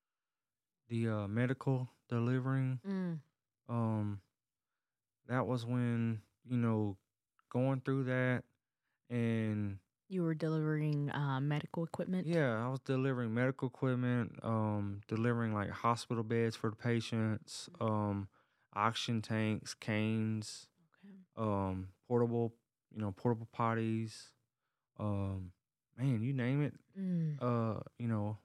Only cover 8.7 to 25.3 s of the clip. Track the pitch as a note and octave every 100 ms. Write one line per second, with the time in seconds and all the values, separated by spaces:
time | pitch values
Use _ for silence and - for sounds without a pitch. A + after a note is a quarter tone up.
8.7 | _ _ _ _ A#2+ A#2 A2+ A2 G#2+ G2+
9.7 | G2 - _ _ F#3 E3 D#3 D#3+ D#3 D#3
10.7 | D3+ D3+ D3 C#3+ - C#3+ C3+ C#3+ D3 -
11.7 | - E3 - F3+ F#3 D#3+ E3+ C#3 A2 B2
12.7 | C3 - C3 C3+ B2+ A#2 A2+ B2+ C3+ C3
13.7 | - C3 B2 B2 B2 A2 - - A2 G#2+
14.7 | G#2 G2+ G2+ - A2+ A#2 A#2 A2+ G#2 F#2+
15.7 | F2 A#2 A#2 - A#2 A2 A#2 A2+ - A#2
16.7 | G#2+ A#2+ A#2 A2 A2+ A2 A2 - - -
17.7 | - A2+ G#2+ G#2 G2+ G2+ - _ _ _
18.7 | G2+ G#2+ A2+ - A2+ G#2+ A2 A2 G#2+ -
19.7 | - - G#2+ G#2+ A2 A2 A2 G#2+ - -
20.7 | _ _ _ G3 F#3+ F#3 - G#2+ G2+ F#2+
21.7 | F#2 F#2+ - _ A#2+ A#2+ A#2 A#2 - _
22.7 | _ _ G#2+ G#2 G2 B2 A2+ A2+ - A#2
23.7 | A2+ A2+ A2+ A2+ - - _ _ _ _
24.7 | _ _ - G#2+ G2+ G2